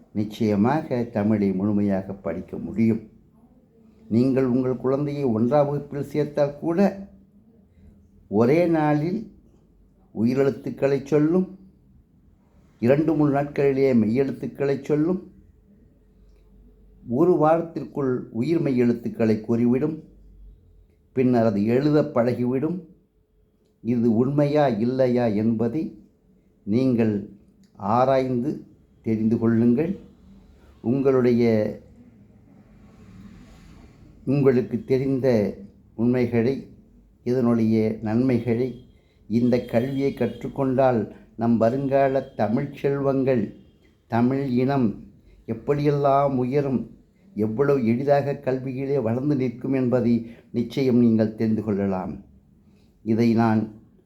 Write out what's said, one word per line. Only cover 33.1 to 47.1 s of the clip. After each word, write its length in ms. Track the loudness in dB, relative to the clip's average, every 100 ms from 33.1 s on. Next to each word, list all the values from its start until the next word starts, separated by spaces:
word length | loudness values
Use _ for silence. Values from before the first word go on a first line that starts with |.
| -20 -20 -20 -20 -20 -20 -20 -20 -20 -20 -10
உங்களுக்கு 600 | -2 2 4 4 0 -4
தெரிந்த 420 | -2 -2 0 0 2 2 0 -4 -16 -20 _
உண்மைகளை, 600 | -2 0 2 0 0 0 -2 -10 -20 -20 -20 _ _
இதனுடைய 760 | -4 0 2 2 2 2 0 -4
நன்மைகளை, 640 | -4 0 0 0 -2 -2 -4 -8 -18 _ _ _ -4
இந்த 260 | 0 2 0
கல்வியை 480 | 0 -2 0 -2 -2
கற்றுக்கொண்டால் 880 | -2 -4 -4 -8 -4 -2 2 2 2 -2 -10 -18 -4
நம் 200 | 0 2
வருங்கால 640 | 2 0 0 2 2 0 -4 -4
தமிழ்ச் 400 | -2 -2 -4 -4
செல்வங்கள், 680 | -4 -2 0 0 0 0 -2 -8 -20 _ _ _ _
தமிழ் 340 | 0 2 0 -2
இனம் 380 | 0 0 2 0 -2 -14 -20 -20 -16 -10
எப்படியெல்லாம் 920 | -6 -2 0 0 2 2 2 2 0
உயரும், 460 | -2 -2 -2 -2 -4 -14 _